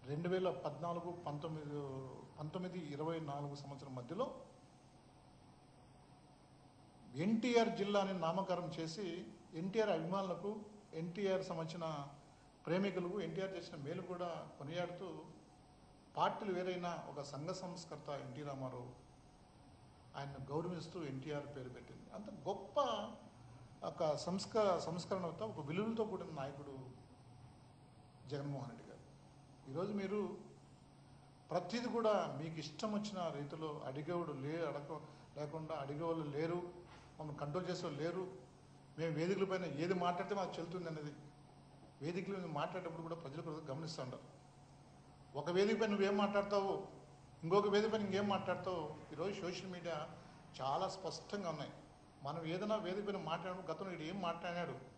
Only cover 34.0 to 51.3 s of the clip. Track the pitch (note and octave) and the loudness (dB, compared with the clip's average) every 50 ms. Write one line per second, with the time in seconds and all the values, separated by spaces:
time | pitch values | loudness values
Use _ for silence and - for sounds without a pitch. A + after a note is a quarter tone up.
34 | D3+ D#3+ F3 F3 E3+ D3+ C#3+ C3+ C3 D3 D#3 E3+ E3 D3 C3+ D3 C#3+ C#3+ D#3+ D3 | -2 0 0 0 2 0 -2 -2 -2 -2 0 0 0 0 0 -2 -4 -4 -6 -6
35 | - - - - - - - C#3+ D3+ D3 D#3 D#3+ D#3+ D3+ D#3+ D3+ C#3 C3+ D3+ D3 | -6 -10 -16 -18 -18 -12 -6 -4 -4 -4 -4 -4 -4 -2 -2 -2 -2 -2 -2 0
36 | E3 E3+ E3 D#3+ D3+ D3 C#3 D3 D#3+ E3 F3 F3 F3 - - - - - - - | 2 2 2 2 2 0 0 2 2 2 2 0 0 -4 -8 -10 -14 -14 -16 -16
37 | - - - - D#3 D3+ C#3+ - D3 D3 C#3+ F3+ F3 F3 F3+ D3+ - E3 D3 C3+ | -18 -18 -10 -8 -6 -6 -2 -2 -2 0 0 0 0 0 0 0 0 -2 -2 0
38 | D3+ E3+ F3 F#3 F3+ - - - - - - - - - - - - - - - | 0 0 0 0 -2 -4 -6 -10 -14 -16 -18 -20 -20 -20 -20 -20 -20 -14 -4 0
39 | D#3+ E3 D#3 D3 E3 F3+ G3+ F#3+ G3 F#3+ F#3+ F#3 F3+ E3 C3+ C#3 E3 F3+ F#3+ F3+ | 0 2 4 4 4 4 6 4 4 4 4 2 2 0 0 2 4 4 4 6
40 | F3 F3 F3 F3+ F#3+ F#3+ G#3 G3 F#3 E3 - - F3+ E3 E3+ F3+ E3+ E3 D#3+ D#3 | 6 4 4 4 2 0 2 0 0 0 0 -4 -4 -4 -4 -4 -4 -4 -4 -4
41 | D3 D3+ C#3+ - - - - - - - - - - - - - - - - - | -6 -6 -8 -10 -14 -18 -18 -20 -20 -20 -20 -20 -20 -20 -20 -18 -20 -20 -12 -4
42 | C3+ D#3 F3 F#3 F3 G3 G3 F#3+ F3+ E3 D3+ C#3+ D#3 F3 - F#3 E3+ E3+ D#3+ E3+ | -4 -2 0 0 0 0 -2 -2 -2 -2 0 0 0 0 0 -2 -4 -4 -4 -4
43 | E3 E3 E3+ E3 - - C3+ D#3+ E3 E3 D3+ D#3 D3+ - C3 D3 E3 D3 - - | -4 -4 -4 -4 -6 -6 -6 -4 -4 -4 -4 -4 -4 -4 -4 -4 -2 -4 -4 -4
44 | C3 B2+ C3 - - - - - - - - - - - - - - - - - | -4 -4 -6 -8 -10 -14 -18 -20 -20 -20 -20 -20 -20 -20 -20 -20 -20 -20 -20 -20
45 | - - - - - - - D3+ D#3 E3+ F3 F#3 G3+ G#3 A3+ G#3+ A3+ G#3 G3+ G3 | -20 -20 -20 -20 -18 -6 -4 -2 0 4 6 8 8 8 8 6 6 4 6 6
46 | G3 G3 G3+ G3+ G3+ G3+ G3+ G3+ G3 G3+ G#3 G3+ G3 G3 E3+ - - - - - | 6 6 8 6 6 6 6 4 4 6 4 4 4 4 0 0 -2 -6 -12 -16
47 | - - - - - - - - - E3 F#3 G#3 G#3 G#3+ G3 G#3 G#3+ A3 A3 A3 | -16 -18 -18 -20 -18 -18 -14 -6 2 8 8 8 8 8 6 6 6 6 4 4
48 | G#3 G3 F#3 G3 G3+ G3+ G3 F#3 - F#3 F3+ - - F#3+ F#3 E3+ D3+ D3+ D3+ - | 4 4 4 4 6 6 4 4 4 2 0 2 2 0 0 0 -2 -4 -6 -8
49 | - - D3+ C#3 E3+ G3+ G3+ - F#3 F3 F3+ - - F#3+ F3+ F3 E3 E3+ D#3+ D3+ | -10 -10 -4 -2 0 0 0 0 -2 -2 -2 -2 -4 -6 -6 -4 -2 -2 -2 -2
50 | D#3 - - - - - - - - - - - C3 C3+ C#3 E3 F#3+ F#3 F#3 - | -2 -4 -8 -12 -14 -16 -16 -16 -16 -14 -6 -2 2 2 4 4 2 2 0 -2
51 | - D#3+ D3+ - - - | -4 -4 -4 -4 -6 -4